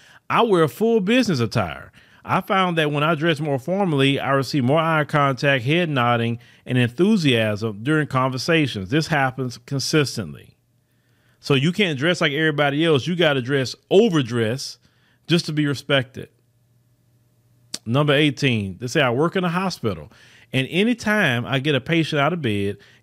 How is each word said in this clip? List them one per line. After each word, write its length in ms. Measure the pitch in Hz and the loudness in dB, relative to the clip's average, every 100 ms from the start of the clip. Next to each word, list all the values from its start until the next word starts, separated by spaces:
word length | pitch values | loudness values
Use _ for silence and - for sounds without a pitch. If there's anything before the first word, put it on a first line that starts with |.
| - - - | -20 -16 -2
I 100 | 160 | 0
wear 240 | 233 180 156 | 4 4 2
full 340 | - 220 226 | 0 0 2
business 400 | 185 247 214 139 | 2 2 2 0
attire. 520 | 113 117 87 67 98 - _ _ | 0 -2 -4 -6 -16 -20 _ _
I 160 | - 151 | -4 -2
found 380 | 185 196 185 165 | 0 0 2 0
that 120 | 151 | 0
when 120 | 147 | 0
I 120 | 151 | 0
dress 240 | 160 165 147 | 0 0 0
more 200 | 156 139 | -2 -4
formally, 600 | 165 185 190 143 139 135 | -2 -2 0 2 2 2
I 120 | 95 | 0
receive 340 | 139 131 151 | 0 0 0
more 160 | 123 156 | 2 2
eye 240 | 160 156 | 2 0
contact, 600 | 147 151 139 131 147 135 | 0 2 2 2 0 0
head 260 | 117 165 170 | 0 0 0
nodding, 480 | 139 120 120 117 117 - - | 0 2 2 0 -4 -10 -16
and 140 | - 127 | -2 0
enthusiasm 1040 | 120 120 190 220 147 117 110 104 113 101 | 2 2 2 4 4 2 0 -2 -6 -6
during 240 | 120 156 147 | -2 -2 0
conversations. 840 | 131 131 127 147 165 135 110 92 | 0 -2 -2 0 0 0 -4 -2
This 200 | 143 151 | -2 0
happens 500 | 151 135 123 127 - - | 0 0 -2 -8 -8 -8
consistently. 880 | 139 - 160 135 - 85 67 - _ _ _ _ _ _ _ _ _ | -6 0 0 0 -4 -10 -12 -20 _ _ _ _ _ _ _ _ _
So 140 | - | -2
you 180 | 139 156 | 0 0
can't 280 | 185 190 139 | 0 -2 0
dress 240 | 160 175 | -2 0
like 100 | 160 | 0
everybody 500 | 143 160 147 143 143 | 0 0 0 0 0
else. 240 | 165 143 135 | 2 2 0
You 80 | |
gotta 280 | 175 160 139 | 0 2 0
dress, 340 | 120 143 123 - - | 0 -2 -2 -8 2
overdress, 880 | 180 233 165 120 120 110 127 - - _ _ _ _ - | 4 4 2 0 0 -2 -2 -8 -16 _ _ _ _ 0
just 180 | 170 165 | 0 0
to 60 | |
be 140 | 151 147 | -2 -2
respected. 640 | 143 - 139 123 104 - _ _ _ _ _ _ _ _ _ _ _ _ _ _ - | -2 0 -2 -2 -10 -18 _ _ _ _ _ _ _ _ _ _ _ _ _ _ -14
Number 300 | - 131 151 | -4 0 2
eighteen, 640 | 139 151 123 139 113 98 92 | 2 2 0 0 0 -4 -8
they 60 | 123 | -4
say, 160 | 160 | 0
"I 80 | 131 | 2
work 260 | 120 170 190 | 2 0 0
in 80 | |
a 60 | 180 | -2
hospital, 600 | 175 190 - 113 82 73 - - - _ | -2 -4 -4 -6 -6 -10 -20 -20 -20 _
and 140 | 127 131 | -4 -2
anytime 760 | 170 220 240 214 214 170 120 | 0 0 0 -2 0 0 0
I 140 | 95 135 | -2 -2
get 160 | 139 | 0
a 60 | 135 | -2
patient 400 | 123 165 156 151 | 0 -2 0 0
out 120 | 139 | 0
of 80 | 175 | 0
bed 380 | 127 101 98 98 - _ | -2 -2 -4 -6 -14 _